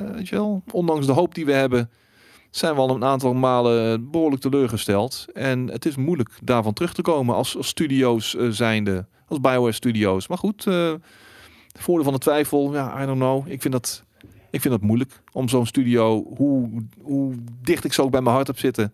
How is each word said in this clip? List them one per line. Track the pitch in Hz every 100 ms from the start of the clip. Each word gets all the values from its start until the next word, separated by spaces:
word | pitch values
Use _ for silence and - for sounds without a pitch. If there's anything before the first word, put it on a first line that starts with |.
| 208
weet | - 185
je | 196
wel, | 208 196 -
ondanks | - 170 156 139
de |
hoop | 135 180 -
die | 147
we |
hebben, | 135 135 123 117 _ _ _ _ - _
zijn | - 170 143
we |
al | 131 127
een | 127
aantal | 135 127
malen | 127 131 123 120 117 113 113 123
behoorlijk | 165 156 135
teleurgesteld. | 135 139 123 110 - 101 123 - -
En | - 131 127 127
het | 117 160
is | 135
moeilijk | 143 170 113 -
daarvan | 113 123 110
terug | 104 170
te | -
komen | 180 156 123 104
als, | 139 -
als | 135
studio's, | - 156 135 127 117 - -
eh, | 120
zijnde, | 104 113 110 101 92 - _ -
als | 147
BioWare | 131 127 120
studios. | 110 123 113 101 95 -
Maar | 180
goed, | 196 208 -
eh, | 180 170 160 - - - - - - _
het | -
voordeel | - 175
van | 143
de | 135
twijfel, | 156 147 147 143 143
ja, | 147 135 135
I | 139
don't | 131
know. | 131 135 135
Ik | 135
vind | 147
dat, | 127 - - _ _ - - _
ik | -
vind | 139
dat | 117
moeilijk | 104 113 131 - _
om | - 127
zo'n | 123 117
studio, | - 123 120 113 110 - 131
hoe, | 143 135 117 113 110 -
hoe | 147 139 135 123 117 120
dicht | 123 175
ik | 147
ze | -
ook | 135
bij | 131
mijn | 127 127
hart | 135
heb | 135
zitten, | 135 120 107